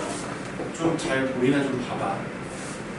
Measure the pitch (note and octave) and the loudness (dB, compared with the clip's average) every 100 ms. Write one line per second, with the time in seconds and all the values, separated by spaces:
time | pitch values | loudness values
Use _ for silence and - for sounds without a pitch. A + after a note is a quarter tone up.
0 | G2+ - - - - - - - D#3+ D3+ | -4 -4 -4 -6 -6 -6 -6 0 2 2
1 | C#3 C3+ C3 B2 B2+ C#3+ C3+ B2+ - - | 2 2 2 4 6 6 4 0 -2 0
2 | G2 - - - - - - - - | 0 -2 -4 -6 -6 -6 -6 -6 -8